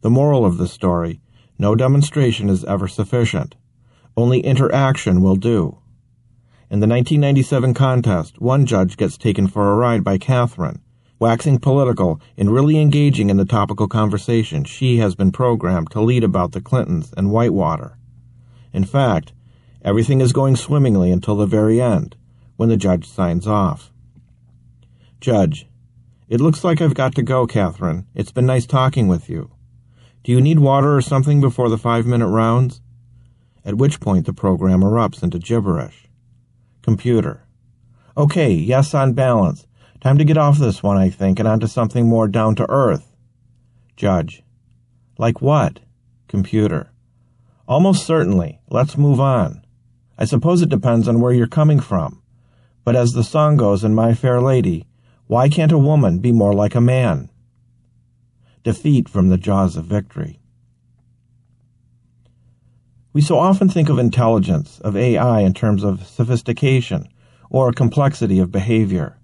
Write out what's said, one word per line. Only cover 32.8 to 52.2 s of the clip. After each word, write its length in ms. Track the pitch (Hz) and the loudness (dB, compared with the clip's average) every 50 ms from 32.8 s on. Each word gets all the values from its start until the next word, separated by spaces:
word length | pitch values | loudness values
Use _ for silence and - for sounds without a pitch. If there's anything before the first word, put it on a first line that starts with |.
| - - - - _ _ - - - _ _ _ _ _ _ _ _ | -20 -20 -20 -20 _ _ -20 -20 -20 _ _ _ _ _ _ _ _
At 140 | 101 101 107 | -8 -2 0
which 220 | 135 143 147 - | 0 0 0 -2
point 260 | - 107 98 92 80 | -4 -2 0 0 0
the 60 | - 92 | -2 -8
program 500 | - - 101 95 82 85 95 92 90 92 | -4 -2 -2 -2 0 0 2 2 2 2
erupts 400 | 98 107 117 113 98 - - - | 2 2 2 0 -2 -4 -4 -6
into 160 | 90 82 87 | -6 -6 -6
gibberish. 680 | 85 - 117 117 104 98 85 78 64 - - - _ _ _ _ _ _ _ _ _ _ _ _ _ _ _ _ _ | -6 -4 -4 -2 -2 -2 -4 -4 -6 -10 -14 -20 _ _ _ _ _ _ _ _ _ _ _ _ _ _ _ _ _
Computer. 640 | - 110 98 - 120 120 113 87 73 - - _ _ _ _ _ _ _ _ _ _ _ _ _ _ _ | -2 -2 -2 0 -2 0 0 -2 -4 -8 -12 _ _ _ _ _ _ _ _ _ _ _ _ _ _ _
"Okay, 360 | - 147 147 - 277 - - 196 | 0 0 0 2 0 0 2 0
yes, 420 | 160 151 104 127 131 143 147 - | 0 0 0 0 0 0 0 0
on 180 | 147 135 135 123 | -2 0 0 0
balance. 520 | 123 131 131 120 110 98 85 73 - - _ _ _ _ _ _ - | 0 0 0 2 2 0 0 -2 -6 -14 _ _ _ _ _ _ -6
Time 180 | - 131 139 143 | -2 0 2 4
to 60 | 151 | 4
get 140 | 147 156 156 | 4 2 2
off 200 | 151 143 143 147 | 4 2 2 2
this 240 | 143 117 95 - - | 2 0 -2 -2 -2
one, 160 | 101 101 98 | 0 2 2
I 100 | 95 95 | 2 0
think, 320 | 95 - 98 95 95 98 | 0 0 -2 -2 0 0
and 80 | 110 110 | 0 0
onto 180 | 110 110 110 | 0 0 -2
something 400 | 110 - - 117 107 - 123 120 | -2 -2 -2 -4 -2 -2 0 0
more 220 | 113 113 113 113 107 | 2 2 2 0 0
down 260 | 98 117 110 110 110 | 0 0 0 0 0
to 140 | 95 127 - | 0 -2 -2
earth." 460 | - 139 135 117 90 73 - _ _ _ _ _ _ _ _ _ _ _ _ _ _ _ _ _ _ | 0 0 2 0 0 -2 -6 _ _ _ _ _ _ _ _ _ _ _ _ _ _ _ _ _ _
Judge. 480 | _ - 101 95 90 78 - - - _ _ _ _ _ _ _ _ _ _ _ _ _ _ _ _ | _ -2 -2 0 0 -2 -6 -10 -18 _ _ _ _ _ _ _ _ _ _ _ _ _ _ _ _
"Like 220 | - 117 117 - | -2 -2 -2 0
what?" 400 | 135 135 147 147 120 78 - - _ _ _ _ _ _ _ _ _ _ | 0 0 2 2 0 -2 -4 -8 _ _ _ _ _ _ _ _ _ _
Computer. 640 | - 101 95 - - 110 107 101 87 76 - _ _ _ _ _ _ _ _ _ _ _ _ _ _ _ _ | -4 -4 -4 -2 0 0 0 0 -2 -4 -8 _ _ _ _ _ _ _ _ _ _ _ _ _ _ _ _
"Almost 380 | - 123 147 180 196 190 - - | -2 0 2 2 2 2 0 0
certainly. 560 | - 160 160 - 87 202 92 85 80 - - _ _ | -2 0 0 0 0 0 -2 -2 -4 -10 -16 _ _
Let's 280 | - 117 131 147 - 151 | -2 -2 -2 -2 0 0
move 200 | 147 147 139 123 | 0 2 2 2
on. 440 | 135 135 131 120 95 76 - - - _ _ _ _ _ _ _ _ _ _ - | 2 0 0 0 -2 -2 -6 -12 -20 _ _ _ _ _ _ _ _ _ _ -6
I 80 | - | -6
suppose 360 | 113 - 120 - 160 180 175 175 | -2 -2 0 0 2 2 2 2
it 60 | 156 | 2
depends 400 | 147 104 - 127 117 117 110 120 | 0 0 0 0 0 0 0 0
on 120 | 117 117 | 0 0
where 120 | 120 123 123 | 2 2 2
you're 140 | 120 117 117 | 2 0 0
coming 320 | - 156 151 151 151 139 | 0 0 2 2 2 2
from. 380 | - - 101 90 80 - - - | 0 -2 -4 -4 -4 -4 -8 -14